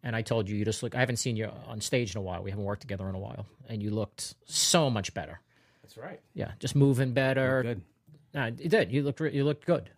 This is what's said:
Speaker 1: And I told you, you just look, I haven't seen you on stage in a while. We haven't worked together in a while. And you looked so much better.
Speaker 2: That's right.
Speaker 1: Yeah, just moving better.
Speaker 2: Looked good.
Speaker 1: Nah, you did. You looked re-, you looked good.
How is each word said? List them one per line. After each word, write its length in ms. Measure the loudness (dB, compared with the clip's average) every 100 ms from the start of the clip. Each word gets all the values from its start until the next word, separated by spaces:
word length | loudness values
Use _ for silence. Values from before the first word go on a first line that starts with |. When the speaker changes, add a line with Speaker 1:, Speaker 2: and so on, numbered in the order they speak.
Speaker 1:
And 120 | -2 -4
I 60 |
told 260 | 0 0 0
you, 60 | 0
you 100 | 0
just 160 | -2
look, 140 | -4 0
I 40 |
haven't 180 | 0 2
seen 180 | -2 -2
you 160 | -4 -8 -10
on 140 | -8
stage 340 | 0 0 0 -4
in 40 |
a 20 |
while. 200 | -6 -6
We 100 | -6
haven't 140 | -4 -4
worked 160 | -4
together 260 | -6 -6 -4
in 60 | -6
a 40 |
while. 260 | -8 -10 -12 _ -10
And 160 | -6
you 80 | -2
looked 440 | -2 -4 -6 -12 -12 -6
so 440 | 0 4 6 6
much 240 | 2 -2
better. 280 | -6 -10 -14 _ _ _ _
Speaker 2:
That's 160 | -20 -16
right. 220 | -14 -14 _
Speaker 1:
Yeah, 180 | -8 -8 -6
just 160 | 0 6
moving 360 | 6 6 2
better. 520 | 2 2 2 2 2
Speaker 2:
Looked 160 | 0 -4
good. 20 | -8 _ _ -20 _
Speaker 1:
Nah, 120 | -4 -4
you 240 | -2 2
did. 220 | 4 4
You 120 | 2
looked 160 | 0 0
re-, 140 | -2
you 100 | 2
looked 220 | 0 0 2
good. 240 | 0 0